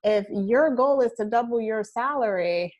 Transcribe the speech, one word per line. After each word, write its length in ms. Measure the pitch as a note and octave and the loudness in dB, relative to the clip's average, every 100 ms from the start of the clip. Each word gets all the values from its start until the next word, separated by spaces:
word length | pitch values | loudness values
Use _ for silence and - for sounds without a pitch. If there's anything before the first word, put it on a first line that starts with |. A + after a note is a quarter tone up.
If 220 | G#3 G#3 G3+ | 2 0 0
your 440 | G#3 G3 A#3+ D#4 | -4 0 2 2
goal 280 | B3 C4+ C#4 | 2 2 4
is 100 | A#3 - | 2 -2
to 60 | G#3+ | -2
double 340 | A#3 A#3+ A#3 | 0 0 -2
your 240 | A3 A3 | -2 -4
salary 880 | G#3 - C4 D4 A3 F#3+ F3 F3 F3 | -4 -4 -4 -2 -2 0 0 -2 -4